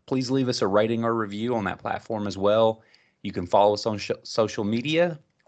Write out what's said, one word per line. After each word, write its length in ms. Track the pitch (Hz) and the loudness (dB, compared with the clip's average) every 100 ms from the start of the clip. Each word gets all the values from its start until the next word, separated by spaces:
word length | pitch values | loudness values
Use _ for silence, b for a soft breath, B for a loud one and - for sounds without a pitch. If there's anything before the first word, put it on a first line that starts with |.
Please 260 | - 131 123 | -4 -2 0
leave 180 | 135 127 | 0 0
us 120 | 120 | 0
a 60 | 98 | 2
rating 360 | 104 113 113 | 2 2 0
or 120 | 117 | 0
review 400 | 113 104 104 120 | -2 -4 -4 -4
on 80 | 117 | -2
that 140 | 95 117 | -4 -6
platform 480 | - 101 - 110 101 | -8 -8 -6 -6 -6
as 100 | 95 | 0
well. 440 | 101 110 113 110 b b b b | 2 4 4 0 b b b b
You 80 | 101 | -10
can 140 | 95 | -8
follow 280 | 87 104 104 | 2 4 4
us 120 | 104 | 4
on 120 | 113 107 | -2 -4
sh-, 140 | - - | -6 -8
social 400 | - - 107 - | -6 -2 -2 -2
media. 560 | 104 113 139 160 175 156 _ _ | -2 -2 -2 0 0 -2 _ _